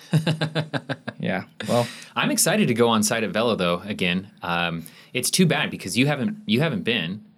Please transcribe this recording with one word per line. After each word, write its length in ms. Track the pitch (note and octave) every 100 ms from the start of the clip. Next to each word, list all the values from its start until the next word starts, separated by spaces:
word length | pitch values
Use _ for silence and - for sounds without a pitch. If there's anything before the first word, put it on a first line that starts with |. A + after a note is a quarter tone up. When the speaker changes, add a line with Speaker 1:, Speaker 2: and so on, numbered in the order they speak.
| -
Speaker 1:
<laughs> 520 | D#3 E3 D#3 D#3 D#3+ D#3 - - - - -
Speaker 2:
Yeah, 260 | - F#2+ - - G#2+
well. 220 | A#2 A#2 - -
Speaker 1:
I'm 160 | A#3+ A#3+
excited 380 | D4+ D#3+ G#3 D#3+
to 60 |
go 140 | A2+ A#2
on 140 | A2
site 220 | G#2+ A2+
at 60 | G#2
Velo, 260 | G2 A#2+ F#2
though, 240 | F2 F2
again. 500 | G2+ G#2 F2+ F#2 G2+ -
Um, 420 | F2+ F2 F2 E2 D#2+ - -
it's 160 | B2+ A#2+
too 160 | - F3
bad 240 | C#3+ G#2+
because 260 | G2+ G2 G#2+
you 100 | C#3
haven't, 300 | C#3 A2 - -
you 140 | A#2
haven't 220 | D#3+ G#2+
been, 400 | A2+ A#2 E2 G#2+ -